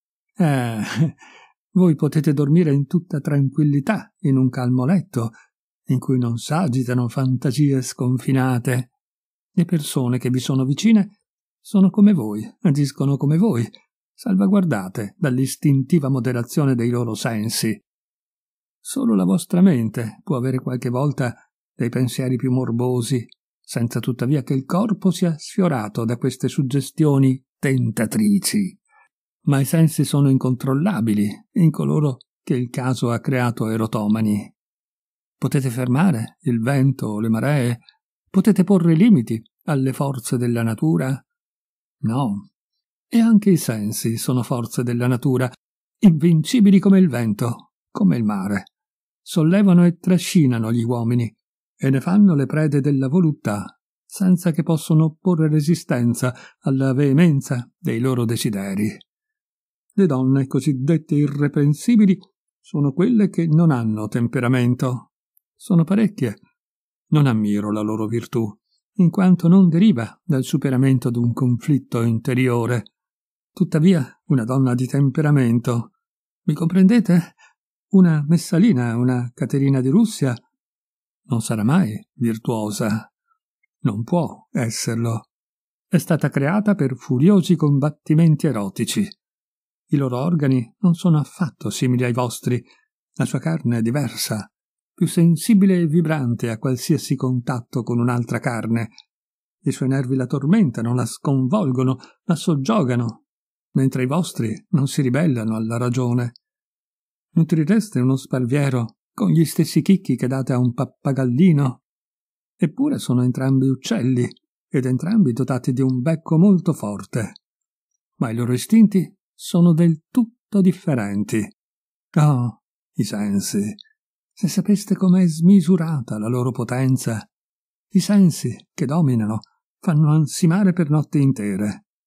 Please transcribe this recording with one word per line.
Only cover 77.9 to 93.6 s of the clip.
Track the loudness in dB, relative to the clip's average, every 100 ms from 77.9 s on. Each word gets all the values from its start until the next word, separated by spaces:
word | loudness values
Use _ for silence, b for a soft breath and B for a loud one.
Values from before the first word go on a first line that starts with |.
| 4 4 2 0
Messalina, | 0 0 2 2 2 0 0
una | 0 -2 -4
Caterina | -8 -6 -2 0 0
di | 2
Russia, | 2 2 0 -4 -4 _ _ _ _ _ _ _ _ -6
non | -4
sarà | -4 -2
mai | 0 2 0 -4 -14
virtuosa. | -6 -4 -4 -4 -4 -6 -4 -4 -4 -6 _ _ _ _ _ _ _
Non | -4 -4
può | -2 -2 -2 -8 _
esserlo. | -6 -4 -4 -6 -4 -4 -6 -10 _ _ _ _ _ _
È | -2
stata | 0 -2 -2
creata | -2 -2 0 0 0
per | -2 -4
furiosi | -4 2 4 4 4 2
combattimenti | 2 2 0 -4 0 2 4 4 0
erotici. | -4 -6 -6 -6 -4 -6 -8 _ _ _ _ _ _ _
I | -2
loro | -2 -2
organi | -2 0 2 0 -2 _
non | 0 2
sono | 2 0
affatto | 0 -6 -8 -6 -10
simili | -4 0 0
ai | 0
vostri. | -2 -4 -4 -4 -4 b b b _ _
La | -6 -4
sua | -4
carne | -4 -4